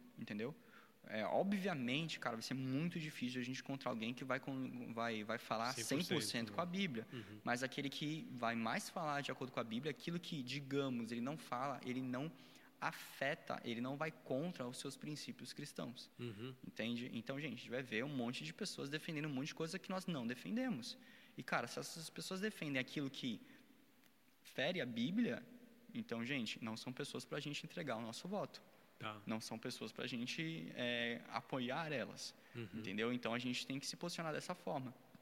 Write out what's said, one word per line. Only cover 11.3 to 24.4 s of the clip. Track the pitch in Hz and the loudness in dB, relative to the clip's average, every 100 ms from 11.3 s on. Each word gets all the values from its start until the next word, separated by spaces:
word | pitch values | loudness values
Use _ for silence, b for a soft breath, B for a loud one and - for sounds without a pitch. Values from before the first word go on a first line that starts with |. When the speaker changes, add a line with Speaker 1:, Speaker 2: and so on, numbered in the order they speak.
| 160 | -2
Speaker 1:
fala, | - 123 139 127 123 | -2 0 0 0 0
ele | 127 | 0
não | 127 127 160 B B B B - | 2 0 0 B B B B 0
afeta, | 156 - - - 139 165 - 127 | 0 0 -8 0 2 2 -2 -2
ele | 117 117 | 0 0
não | 127 139 | 0 0
vai | 160 | -2
contra | - - 131 175 175 123 | -2 0 2 2 -2 -4
os | 127 | -2
seus | 139 - | -6 -4
princípios | 151 147 - - 123 | -4 -4 -4 -8 -8
cristãos, | - 147 - 127 - - - | -8 -6 -4 -4 -4 -12 -6
Speaker 2:
Uhum. | 120 101 127 127 - | -6 -4 -8 -8 -10
Speaker 1:
entende? | - 113 120 123 | -2 0 0 -2
Então, | 113 107 135 | -4 -2 -2
gente, | 151 | -2
a | 120 | -4
gente | 113 | -2
vai | 123 | -2
ver | 127 110 | 2 2
um | 139 139 | 2 2
monte | 117 127 | 0 0
de | 151 | -4
pessoas | - 202 - 139 | -2 -2 -2 -2
defendendo | 156 - 151 156 | -2 -2 0 0
um | |
monte | 127 151 | 0 0
de | - | 0
coisa | 165 185 | -2 -2
que | - | -2
nós | 190 185 | -2 0
não | 151 117 | 0 2
defendemos. | 123 - 220 262 139 - - B B B - | 0 0 2 2 0 -2 -8 B B B -8
E, | |
cara, | - 156 120 | 2 2 2
se | 143 | -2
essas | 143 170 160 | -4 -6 -8
pessoas | - - 190 | -6 -4 0
defendem | 214 - 156 135 | 0 0 2 2
aquilo | 123 151 139 | 2 0 0
que | - 131 101 B B B - - - - - - - | 0 0 -2 B B B -20 -20 -20 -20 -20 -20 -20